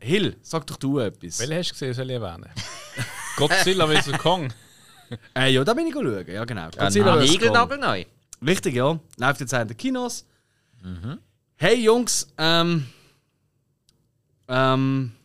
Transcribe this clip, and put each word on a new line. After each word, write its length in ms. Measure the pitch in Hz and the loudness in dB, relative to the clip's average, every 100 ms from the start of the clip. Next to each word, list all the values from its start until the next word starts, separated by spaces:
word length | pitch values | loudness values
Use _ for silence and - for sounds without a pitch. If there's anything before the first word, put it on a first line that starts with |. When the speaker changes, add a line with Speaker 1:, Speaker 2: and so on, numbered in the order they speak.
Speaker 1:
Hill, 360 | 113 185 143 - | -2 0 0 -4
sag 260 | - 165 - | -8 -8 -8
doch 100 | 143 | -6
du 220 | 135 139 | -2 -2
etwas. 400 | 104 - 87 - | -2 -6 -10 -6
Speaker 2:
Welchen 180 | 127 165 | -4 -4
hast 120 | 170 | -6
du 40 | |
gesehen, 200 | - 135 | -6 -6
soll 160 | 123 131 | -6 -6
ich 60 | 123 | -6
erwähnen? 340 | 98 - - - - - - | -8 -12 -14 -14 -12 -14 -14
<laughs> 420 | - - - - - | -10 -10 -10 -8 0
Godzilla 520 | 151 185 175 190 156 | 2 4 4 4 4
versus 300 | 156 139 - | 2 2 0
Kong. 340 | 160 185 131 - - _ - - - 120 - 127 | 2 0 -2 -10 -20 _ -20 -20 -16 -16 -8 0
Speaker 1:
Äh, 160 | 131 | 2
ja, 120 | 131 | 4
da 100 | 165 | 2
bin 140 | 247 330 | 0 0
ich 60 | |
schauen. 320 | 277 170 98 85 | -2 -4 -4 -6
Ja, 180 | 98 117 | -10 -8
genau. 160 | 104 80 - | -8 -8 -2
Speaker 3:
Ja, 100 | 101 | 0
Speaker 1:
Godzilla 200 | 202 190 | 4 6
Speaker 3:
na, 60 | 160 | 6
Speaker 1:
versus 160 | 135 | 6
Kong. 80 | 190 | 4
Speaker 3:
niegelnagelneu. 640 | 226 233 247 277 220 98 82 _ - - 135 | 4 4 2 -2 -4 -4 -6 _ -20 -6 -2
Speaker 1:
Richtig, 300 | 185 185 123 | 0 0 0
ja. 220 | 135 165 - - | 0 0 -6 -2
Läuft 240 | 127 143 | 0 0
jetzt 120 | 123 | -2
auch 80 | 127 | -2
in 60 | 110 | -4
den 80 | 113 | -4
Kinos. 480 | 262 254 247 - - _ _ _ _ _ | -4 -4 -6 -10 -16 _ _ _ _ _
Speaker 3:
Mhm. 380 | 92 90 107 175 _ _ _ - | -14 -10 -10 -12 _ _ _ -2
Speaker 1:
Hey, 180 | 180 247 | 2 4
Jungs, 440 | 220 240 233 - - - | 4 4 2 -2 -4 -2
ähm, 500 | 160 170 170 170 123 - _ _ _ _ _ _ _ _ _ _ _ _ _ _ - | 2 2 2 0 -4 -12 _ _ _ _ _ _ _ _ _ _ _ _ _ _ -4
ähm, 640 | 127 131 131 135 135 127 - | 0 2 2 2 0 -4 -10